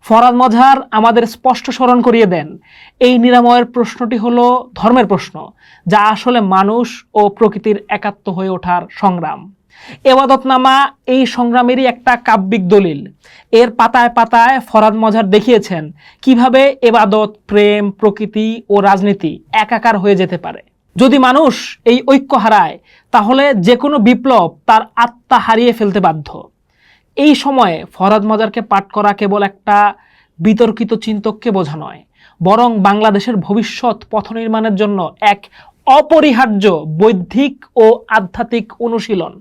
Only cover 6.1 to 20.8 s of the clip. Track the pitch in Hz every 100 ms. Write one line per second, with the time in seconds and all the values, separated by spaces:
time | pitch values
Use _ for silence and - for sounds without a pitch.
6.1 | 214 247 247 196 190 196 233 240 - _
7.1 | - 208 202 220 208 220 208 - 202 208
8.1 | 202 - 180 190 180 180 175 170 - 196
9.1 | 175 156 156 190 _ _ _ - - 269
10.1 | 262 269 269 262 254 262 269 277 _ -
11.1 | 254 240 247 240 240 247 254 254 240 262
12.1 | 240 - 220 190 220 180 208 185 143 -
13.1 | _ _ _ _ 226 240 247 226 254 240
14.1 | 233 233 233 233 269 240 220 220 214 220
15.1 | 214 190 208 - 226 208 170 151 - _
16.1 | _ - 240 254 262 277 269 240 233 214
17.1 | 214 208 214 - 208 208 208 202 196 214
18.1 | 208 214 214 220 226 - 202 202 196 202
19.1 | 196 160 - _ 220 214 233 233 208 202
20.1 | 190 185 175 165 160 _ _